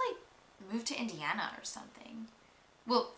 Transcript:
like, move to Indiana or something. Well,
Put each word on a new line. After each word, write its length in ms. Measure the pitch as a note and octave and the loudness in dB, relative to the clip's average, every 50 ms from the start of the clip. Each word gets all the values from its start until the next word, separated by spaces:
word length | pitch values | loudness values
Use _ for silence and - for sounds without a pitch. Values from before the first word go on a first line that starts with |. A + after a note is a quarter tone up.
| C5 A#4 | 2 2
like, 640 | - - - - - - - - - - G3 F#3+ | 2 -2 -8 -18 -20 -20 -20 -20 -20 -16 -8 -4
move 120 | G#3+ A#3 A3+ | -4 -2 0
to 120 | - C#4+ - | 0 -2 0
Indiana 520 | A#3+ G#3+ F3 D#3 D3 D3 F3+ G#3 E3 - - | -2 -2 -2 -2 0 2 2 2 0 -2 -2
or 60 | - | -4
something. 640 | - - - - - - - - - - A3+ A3+ A3+ - - - - - - - - - - - - | -6 -4 -6 -6 -8 -12 -14 -16 -14 -12 -10 -10 -10 -10 -14 -20 -20 -20 -20 -20 -20 -20 -20 -8 2
Well, 280 | A3+ B3 A#3 - - - | 6 6 6 6 4 4